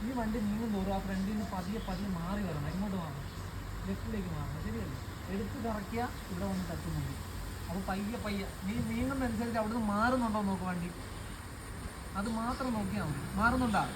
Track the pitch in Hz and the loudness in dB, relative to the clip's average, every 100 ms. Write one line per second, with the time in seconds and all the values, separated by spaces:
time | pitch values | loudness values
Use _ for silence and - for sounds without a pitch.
0 | 220 262 220 226 208 208 233 202 190 196 | 0 0 2 2 2 2 2 2 2 2
1 | 196 196 196 214 196 190 180 220 220 185 | 2 0 2 0 0 -2 -2 -2 -2 -2
2 | 202 180 170 208 196 151 147 175 202 190 | 0 -2 0 0 0 0 -2 0 0 0
3 | 165 139 139 - - - - - 185 196 | -2 -4 -6 -6 -6 -6 -6 -4 -2 -2
4 | 226 220 180 160 147 151 202 226 180 139 | -2 -2 -2 -2 -2 -2 -2 -2 -2 -4
5 | - - - 196 208 269 226 214 196 226 | -6 -8 -4 -2 -2 -2 0 0 0 0
6 | 247 - - 180 196 185 170 160 156 151 | 0 -2 -6 -2 0 0 0 -2 -2 0
7 | 139 135 - - - - - 175 190 190 | -2 -2 -6 -6 -6 -6 -4 -4 0 0
8 | 208 240 208 202 196 - 190 233 226 226 | 0 -2 0 -2 -2 -4 -4 0 0 0
9 | 254 269 254 214 233 226 214 233 214 202 | 0 2 0 2 0 2 2 2 2 4
10 | 226 254 233 214 202 190 185 180 175 - | 6 6 4 4 2 2 0 -2 -2 -6
11 | - - - - - - - - - - | -8 -8 -8 -8 -10 -10 -8 -8 -8 -8
12 | - 190 208 220 233 247 262 220 196 202 | -6 -2 0 0 0 0 0 2 2 0
13 | 165 139 - 190 226 254 254 196 147 | 0 -2 0 4 6 8 6 6 4